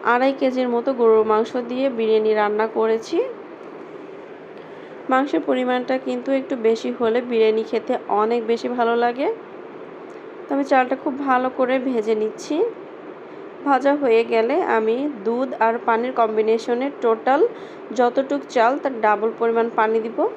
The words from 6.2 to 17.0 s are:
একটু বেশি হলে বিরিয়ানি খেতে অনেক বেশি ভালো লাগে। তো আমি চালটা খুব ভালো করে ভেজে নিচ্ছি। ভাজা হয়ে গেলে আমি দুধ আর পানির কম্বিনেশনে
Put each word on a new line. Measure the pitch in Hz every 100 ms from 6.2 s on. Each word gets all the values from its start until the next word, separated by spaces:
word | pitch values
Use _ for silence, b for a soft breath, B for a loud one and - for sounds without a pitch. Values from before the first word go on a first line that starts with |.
| 247
একটু | 269 262 262
বেশি | 220 226 254
হলে | 240 233 233
বিরিয়ানি | 247 233 220 220
খেতে | 220 226 220 247 -
অনেক | 202 214 240 220
বেশি | 233 247
ভালো | 247 226 233
লাগে। | 240 240 320 453 - - - - - - - B B - -
তো | 277
আমি |
চালটা | 277 269 254 262
খুব | - 269
ভালো | 277 254 254
করে | 254 254 262
ভেজে | 254 240 214 220
নিচ্ছি। | 214 - - 302 453 - - - - - - B - - 285
ভাজা | 269 277 294
হয়ে | 269 226
গেলে | 233 233 226 311
আমি | - 226 220 233 294 247 196
দুধ | 240 262 -
আর | 226 233 233
পানির | 226 247
কম্বিনেশনে | 262 226 214 220 226 226 240 277 277